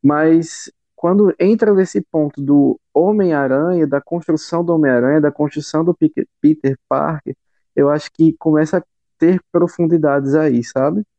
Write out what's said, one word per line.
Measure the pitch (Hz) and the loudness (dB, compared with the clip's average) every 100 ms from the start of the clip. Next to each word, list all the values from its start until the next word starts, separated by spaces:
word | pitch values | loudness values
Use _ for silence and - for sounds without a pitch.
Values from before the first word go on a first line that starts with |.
Mas | 139 147 160 165 160 - - _ _ _ | 2 2 2 2 0 -12 -20 _ _ _
quando | 170 196 202 - | 0 2 2 2
entra | 180 226 220 | 0 2 2
nesse | 196 190 202 | 2 0 -4
ponto | - 160 147 - | -4 -4 -4 -4
do | 139 143 139 - _ | 0 2 2 -2 _
Homem-Aranha, | 147 180 214 185 151 135 135 165 180 151 | 0 0 0 0 0 0 -2 0 -2 -2
da | 139 | -2
construção | - 170 160 156 - 170 | -4 -10 -4 -6 -4 -6
do | 170 | -2
Homem-Aranha, | 165 147 123 127 151 | 0 2 2 2 0
da | 147 | 0
construção | 143 147 - 151 156 | -2 -6 -6 -6 -4
do | 165 | -2
Pique-, | 175 156 - - _ | 0 -2 -2 -8 _
Peter | 147 156 135 135 _ | 0 0 -2 -6 _
Parker, | 135 151 156 - 127 _ _ _ - | -4 -2 -6 -10 -16 _ _ _ -2
eu | 143 | 0
acho | 147 - | 0 -6
que | - 160 160 | 0 0 2
começa | 160 151 156 175 | 0 0 0 -2
a | - _ _ _ | -6 _ _ _
ter | 165 185 _ | 0 0 _
profundidades | 175 175 - 165 170 151 139 139 | -2 -2 -2 0 0 2 0 0
aí, | 147 156 120 | 0 0 0
sabe? | 123 - 135 185 208 | -2 -2 -2 -2 -8